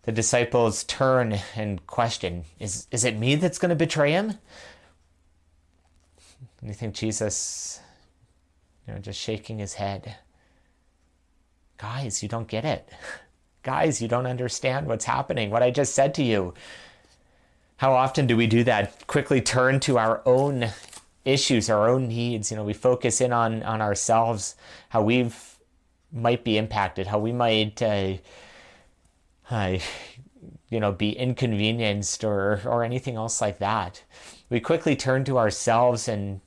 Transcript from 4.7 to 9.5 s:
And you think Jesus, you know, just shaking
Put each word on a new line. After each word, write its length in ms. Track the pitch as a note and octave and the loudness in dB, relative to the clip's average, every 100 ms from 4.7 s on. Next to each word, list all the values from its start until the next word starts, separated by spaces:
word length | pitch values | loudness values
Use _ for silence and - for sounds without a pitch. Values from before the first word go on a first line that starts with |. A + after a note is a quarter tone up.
| - _ _ _ _ _ _ _ _ _ _ _ _ _ _ _ _ C3 _ | -20 _ _ _ _ _ _ _ _ _ _ _ _ _ _ _ _ -20 _
And 80 | A2+ | -14
you 40 | |
think 220 | G#2 A2+ - | -10 -10 -4
Jesus, 840 | A2 G#2+ G#2+ - - - - - - _ _ _ _ _ _ _ _ _ - | -4 -2 -4 -4 -6 -8 -12 -14 -20 _ _ _ _ _ _ _ _ _ -16
you 60 | |
know, 60 | G#2 | -14
just 200 | G2 G2+ | -12 -10
shaking 400 | - G#2+ - | -6 -8 -8